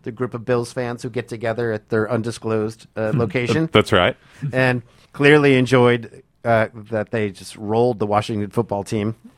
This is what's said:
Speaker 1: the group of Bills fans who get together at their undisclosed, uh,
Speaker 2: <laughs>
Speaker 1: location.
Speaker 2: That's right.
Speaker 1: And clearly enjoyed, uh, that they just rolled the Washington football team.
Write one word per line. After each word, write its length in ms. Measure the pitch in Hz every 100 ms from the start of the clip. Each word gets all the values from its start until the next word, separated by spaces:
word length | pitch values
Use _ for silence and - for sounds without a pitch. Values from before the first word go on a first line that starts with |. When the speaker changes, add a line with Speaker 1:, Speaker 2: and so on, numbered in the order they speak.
Speaker 1:
the 80 | 131
group 220 | 110 123
of 100 | 120
Bills 280 | 110 123 117
fans 300 | 131 120 120
who 60 | 127
get 200 | 117 113
together 440 | 117 113 113 117
at 160 | 107 -
their 220 | 110 107
undisclosed, 800 | 117 113 - 110 110 107 113 - -
uh, 160 | 110
Speaker 2:
<laughs> 20 |
Speaker 1:
location. 540 | 120 117 127 120 151 160
Speaker 2:
That's 200 | 107 -
right. 240 | 95 95 - _ - 143
Speaker 1:
And 300 | 127 131 123 - _ _
clearly 420 | - 143 151 143 127
enjoyed, 680 | 120 127 123 120 110 - _ _
uh, 220 | 120 113 107
that 380 | 117 104 110 101
they 180 | 113 104
just 240 | 92 92
rolled 460 | - 104 113 123 107
the 60 | 104
Washington 440 | 104 104 107 101
football 320 | 120 101 101
team. 320 | 95 110 104 113 -